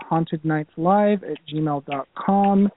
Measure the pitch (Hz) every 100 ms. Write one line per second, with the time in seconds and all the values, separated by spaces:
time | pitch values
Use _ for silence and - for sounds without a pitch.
0 | - 165 165 160 160 151 151 - 170 202
1 | 208 202 - 151 - 156 156 143 143 139
2 | 135 - - 196 202 196 202